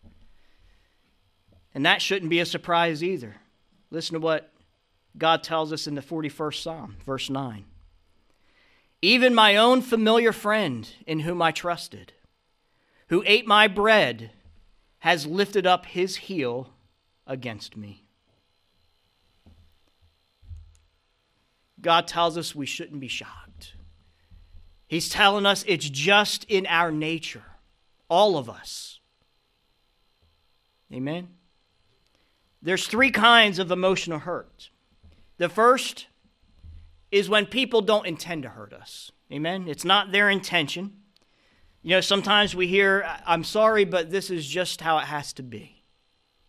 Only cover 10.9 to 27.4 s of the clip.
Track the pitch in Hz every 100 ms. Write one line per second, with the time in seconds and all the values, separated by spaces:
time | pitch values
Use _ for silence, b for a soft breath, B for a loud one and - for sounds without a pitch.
10.9 | - - 160 160 175 165 151 175 165 -
11.9 | 101 - _ _ _ _ _ _ _ _
12.9 | _ - 175 208 220 220 208 214 190 214
13.9 | 214 135 113 113 _ - - _ _ _
14.9 | _ 165 175 151 185 202 202 180 180 -
15.9 | 180 185 - - 180 123 123 127 _ _
16.9 | _ _ _ - 131 120 101 - 110 104
17.9 | 101 _ _ _ _ _ _ _ _ _
18.9 | _ _ _ _ _ _ _ _ _ _
19.9 | _ _ _ _ _ - - - _ _
20.9 | _ _ _ _ _ _ _ _ _ 165
21.9 | 165 170 170 170 165 156 147 135 - 165
22.9 | 147 127 - - - - - - - -
23.9 | _ _ _ _ - - - - _ -
24.9 | 165 160 - 202 202 196 190 - 170 147
25.9 | 135 165 208 202 - - 196 190 165 170
26.9 | 151 156 165 - 113